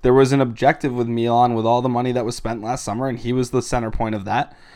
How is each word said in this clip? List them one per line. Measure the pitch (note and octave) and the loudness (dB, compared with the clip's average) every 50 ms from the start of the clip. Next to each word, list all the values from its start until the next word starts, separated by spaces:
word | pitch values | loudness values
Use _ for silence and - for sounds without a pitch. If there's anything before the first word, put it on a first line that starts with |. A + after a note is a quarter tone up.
There | - B2 B2+ | 2 4 6
was | C3 C3+ C3 C3+ | 6 6 6 6
an | C#3 | 4
objective | C3+ B2 A2+ G#2+ - C3+ - - - C#3+ B2 | 2 0 0 0 2 2 2 2 -2 -4 -2
with | B2 A#2+ A#2 | -2 -2 -2
Milan | A#2 A#2 A#2 A#2 A#2 A#2 B2 B2 A#2+ | -2 0 0 2 4 4 4 4 2
with | A2+ A2 | 0 0
all | A2+ A#2 B2 B2 | 2 0 0 0
the | C3 | -2
money | B2 A#2+ B2 B2+ B2 | -2 -2 -2 -2 -2
that | B2 A#2 | -2 -2
was | G#2+ A#2+ | -4 -6
spent | - - - - A#2 G2+ | -6 -6 -6 -6 -6 -6
last | A2+ B2+ - - | -6 -6 -6 -6
summer, | - G2+ A2+ C3 C3+ | -6 -6 -4 -4 -4
and | B2 A#2 | -6 -6
he | A2 A#2 B2 | -4 -2 -2
was | B2+ B2+ B2 | -2 -2 -2
the | - B2+ A#2+ | -2 -2 -2
center | - - B2 A#2 A2+ | -2 -2 -4 -2 -4
point | G#2+ - A#2 A2+ G#2+ | -4 -2 -2 -4 -4
of | G#2+ G2 | -6 -6
that. | G2+ G2+ G#2 - - - - - - - | -4 -4 -4 -4 -6 -10 -18 -20 -20 -20